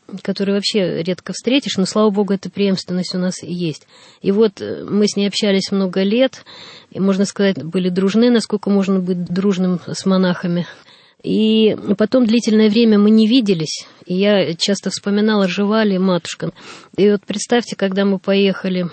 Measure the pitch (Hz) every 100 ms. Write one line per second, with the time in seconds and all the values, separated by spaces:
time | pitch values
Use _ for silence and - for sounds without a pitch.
0 | - 190 - 190 196 202 196 220 175 151
1 | 165 180 - 185 - 269 214 - 185 214
2 | 214 196 196 196 185 - 202 190 - 180
3 | 180 185 180 - - 175 170 139 _ -
4 | - _ - 196 220 - 104 80 73 202
5 | 208 202 202 - 214 196 185 196 190 180
6 | 196 226 262 - - - - - - -
7 | 196 190 196 - 196 190 160 190 180 180
8 | 190 208 240 240 - 208 - 202 190 190
9 | 180 180 175 180 196 180 185 180 - 170
10 | 196 190 185 175 180 175 170 - - -
11 | _ _ - 190 220 220 214 - - 196
12 | 214 262 233 240 - 214 214 214 233 208
13 | 208 220 220 254 208 180 156 - - -
14 | - 185 196 208 147 165 - 196 190 -
15 | - 202 214 214 190 180 202 220 220 185
16 | 190 180 - - 165 - - - - -
17 | 202 202 - 202 - 240 226 - 196 190
18 | 202 190 - 196 196 190 190 185 175